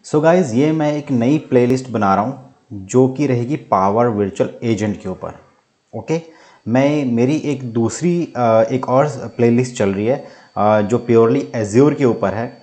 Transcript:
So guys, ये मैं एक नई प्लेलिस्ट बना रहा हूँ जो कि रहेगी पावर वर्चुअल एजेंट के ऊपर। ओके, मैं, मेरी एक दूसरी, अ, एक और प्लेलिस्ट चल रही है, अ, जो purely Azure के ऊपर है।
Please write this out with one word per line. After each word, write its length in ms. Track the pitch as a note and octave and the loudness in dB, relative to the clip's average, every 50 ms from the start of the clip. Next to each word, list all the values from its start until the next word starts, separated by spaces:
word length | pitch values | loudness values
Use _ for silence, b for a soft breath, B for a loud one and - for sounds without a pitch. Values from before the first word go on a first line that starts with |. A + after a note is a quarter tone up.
| _ | _
So 160 | - - D#3 D3+ | -2 -2 2 4
guys, 300 | D#3+ F3 F#3 F3+ B2+ A2 | 4 4 4 2 0 0
ये 180 | A#2+ D3 D#3 | 0 0 0
मैं 220 | D#3 D#3+ D3+ D3+ D3 | 0 0 -2 -2 -2
एक 180 | D3 C#3 - | -4 -4 -2
नई 260 | C3+ A#2 A#2 B2+ D3+ | -2 0 2 2 0
प्लेलिस्ट 520 | D#3 - - C3+ B2 B2 B2 C3 B2+ C3 B2+ | 0 0 2 2 2 4 2 0 -2 -4 -6
बना 260 | A#2 A2+ G#2 G2 F#2+ | -4 -2 0 2 2
रहा 80 | F#2+ G#2 | 0 0
हूँ 320 | B2+ C#3+ - - - _ _ _ _ G#2+ | -4 -8 -12 -18 -20 _ _ _ _ -14
जो 340 | G2 F#2+ F#2+ A2 B2+ C3 | -14 -12 0 2 2 2
कि 200 | C3 C3 C3 D3 | 2 2 -2 -2
रहेगी 280 | C3+ B2 A#2+ A#2+ A#2+ D3+ | -2 -2 -2 -2 -4 -6
पावर 520 | D3 - - A2+ F#2+ F#2+ G2 G2+ A2+ A#2+ | -8 -4 -2 0 2 2 2 2 2 0
वर्चुअल 420 | B2 A2 G2+ G2+ F#2+ F2+ - B2+ - - - B2 | 0 0 0 -2 -2 -2 -4 -4 -4 -4 -6 -2
एजेंट 380 | A#2 A2+ F#2+ G#2+ G#2 G2 E2 | -2 -2 0 -2 -4 -4 -6
के 80 | - F#2+ | -8 -10
ऊपर। 300 | F2+ - E2+ E2 - - _ _ _ _ _ _ _ _ _ _ - | -10 -10 -12 -14 -14 -16 _ _ _ _ _ _ _ _ _ _ -14
ओके, 260 | A2+ A2 - D#3+ E3 E3 B B B B B B B B | -14 -6 -4 -6 -6 -6 B B B B B B B B
मैं, 380 | G#2+ A2+ C3 C#3 C#3+ D3+ D3+ C#3 | -2 0 2 2 2 0 0 -2
मेरी 300 | B2 A#2 A2+ A#2+ C3 D#3 | -2 0 0 0 0 0
एक 380 | D#3 - D3 C#3+ C3+ C3 A#2+ A2 | -2 -2 -4 -6 -6 -8 -6 -2
दूसरी, 600 | A#2 A2+ A2 - - D#3 F3 F3 F3 D#3+ - - | -2 -2 -2 -2 -2 -2 0 0 0 -4 -6 -4
अ, 280 | A#2+ B2 A#2 A2 A2 A2 - | -2 2 4 4 4 2 2
एक 180 | C3+ B2+ C3 - | -2 -4 -2 0
और 180 | B2 C3+ D3 D3 C3 - - A#2 - | 2 2 2 0 -4 -8 -12 -12 -2
प्लेलिस्ट 380 | - A#2 A#2+ A#2 A#2+ B2+ B2+ B2+ | 2 2 4 4 2 0 -2 -2
चल 140 | - G#2+ G2 | -2 -2 0
रही 160 | G2 G2 G#2 | 0 -2 -2
है, 200 | A2+ C3+ - B B B B B B B | -2 -2 -4 B B B B B B B
अ, 240 | G2 G2+ G#2+ G#2+ G#2+ | 0 2 4 4 2
जो 240 | G#2 F#2+ A#2+ A#2+ - - | 2 0 -2 -2 0 2
purely 320 | A#2 A2+ A2+ A2+ C3 C#3 C3 - - | 4 4 4 4 2 -2 -4 -6 -6
Azure 400 | A#2+ G#2+ G2+ G2+ B2 C#3+ D3+ C#3+ | -6 -6 0 4 4 4 4 2
के 100 | - C#3 | 2 0
ऊपर 280 | B2 G#2+ - - F#2+ F#2+ | 0 0 0 -2 -2 -2
है। 240 | G#2+ A#2 B2+ - - | -4 -8 -8 -10 -18